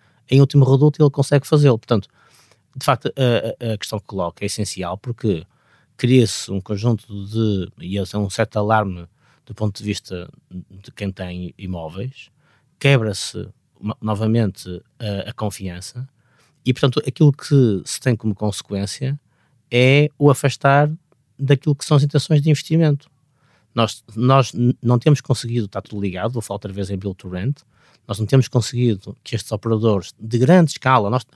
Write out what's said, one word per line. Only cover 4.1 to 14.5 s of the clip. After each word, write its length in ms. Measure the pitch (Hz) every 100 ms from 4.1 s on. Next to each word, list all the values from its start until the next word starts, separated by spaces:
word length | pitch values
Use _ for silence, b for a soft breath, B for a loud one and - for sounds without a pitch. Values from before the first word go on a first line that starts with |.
| 98 85 -
é 20 | 101
essencial, 520 | - 101 92 87 95
porque 480 | 123 113 113 82 - _ _ _ _ -
cria-se 540 | 123 131 110 - -
um 100 | 98
conjunto 460 | 92 101 120 113 - 101 98
de, 440 | 113 107 98 87 -
e 200 | 87 101
esse 180 | 92 104
é 20 |
um 100 | 98
certo 300 | - 110 107
alarme 480 | 104 110 98 90 87 _ _ _ -
do 80 |
ponto 240 | 104 107 -
de 60 |
vista 440 | 104 98 - 90 87 _ _
de 400 | 90 - 95 -
quem 220 | - 98
tem 420 | 92 92 90 90 -
imóveis, 720 | 90 90 80 92 131 - - _ _ _ _ _
quebra-se 680 | 139 135 110 98 - 95 92 - _ _
ma-, 160 | 104 -
novamente 800 | 107 101 110 117 104